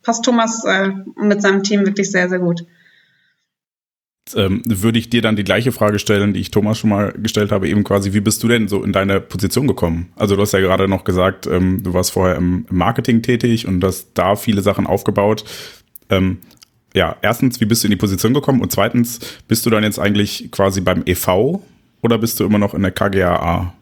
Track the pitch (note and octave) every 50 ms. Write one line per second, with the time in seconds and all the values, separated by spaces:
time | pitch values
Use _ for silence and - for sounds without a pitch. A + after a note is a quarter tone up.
0 | _ - A#3 - - C4 A#3+ A#3 A3+ A#3 A3+ - - G3+ F#3+ F#3+ G3 G3 G3 F#3+
1 | F#3+ - - - G#3 G#3 G3+ G#3 G3+ G3 G3 G3 G3 G#3 G#3+ G3+ G3+ F#3+ G3+ G#3
2 | F#3+ F#3 - F3+ F3+ F3+ F#3 F3+ F3+ E3+ E3+ E3+ - _ _ _ _ _ _ _
3 | _ _ _ _ _ _ _ _ _ _ _ _ _ _ _ _ _ _ _ _
4 | _ _ _ _ _ - - G#2+ G2+ F#2+ G2 - - A#2 A2 F#2 G2 A2+ A2+ A#2
5 | A2+ - A#2+ A#2 A2 A2 A2 G#2 G2 F#2 F#2 G#2 A#2 B2+ A#2 - A2 G#2 G#2 G#2
6 | - - G#2+ G2+ G2+ G#2 G2 G2+ G2+ - - G#2+ G2+ G#2+ G#2+ - - A2 G2+ G2+
7 | G#2 G2 - - G#2+ A2 - G#2+ G#2 G2 G#2+ G2 F#2+ D#2 F2+ G#2 G2 - G2 G2+
8 | G2 G2 F#2+ G#2+ G2+ A2 G#2 - - A2+ A#2+ A#2 A2 F#2 G#2 G2 - - F#2 F#2+
9 | G2 G2 G2 F#2+ - - - F2+ - F2+ - A#2+ C#3+ C3 F#2 - - F2 E2 E2
10 | F2 - _ - G#2 G2+ G2+ G2 G#2 G#2 - F#2+ F#2+ F2+ F#2+ F#2+ G2 G2 F#2+ F#2+
11 | - - F2+ F2+ F2+ F#2+ F#2+ - - - F2 F2+ F#2 F#2 F#2 F#2 F#2+ F#2 F2 F2+
12 | F2+ - - F#2+ F#2 F#2 F2+ F2 F2 F2 F2+ F#2 D#2+ - F#2+ F2+ E2+ G#2+ A#2+ -
13 | A#2+ - A#2+ A2+ A2+ - B2 A#2 - A#2+ A2+ A2+ - - F#2+ F2+ F#2 F#2+ F#2+ -
14 | - _ _ - F2 F#2 G#2 G#2 - A#2+ G#2 G2+ F2+ G2+ F#2+ - F#2+ - F2+ G2+
15 | - - G2 G#2 G2+ G#2 G#2+ G#2 - - - - - - - - _ _ _ -
16 | _ _ G2+ F#2+ F#2+ F#2+ F2+ F2+ - - - _ - _ _ _ _ _ _ F#2+
17 | F2 D#2+ - - - G#2 A2+ - C#3 B2+ B2 - A2+ G2+ A#2 A#2 - G3+ G#3 F2+
18 | - G2+ G2 F2+ - A2 C3 D3 - - C3+ - - F2 - - G2 A2+ - B2
19 | A#2+ A#2+ - - - - - - - - A2+ A2 - A#2+ A2 G#2+ G#2+ G#2+ G#2 -
20 | - G2+ G#2 G#2 G#2 G2+ - - - - - - G2 G2 F#2+ G2 F2+ F#2 F#2 E2+
21 | D#2 - F2+ - - - F#2 F#2+ A2+ C#3 F3 G3 - - _ _ _ _ _ _
22 | - A#2 A#2 A2 A2+ A#2 - - G2+ F#2 G#2 G#2 G2+ G2+ - - G2 F#2 - -
23 | G2+ G2+ F#2+ G2 F#2 F2 F2 - - E2+ F2 F2+ F2+ F2+ - _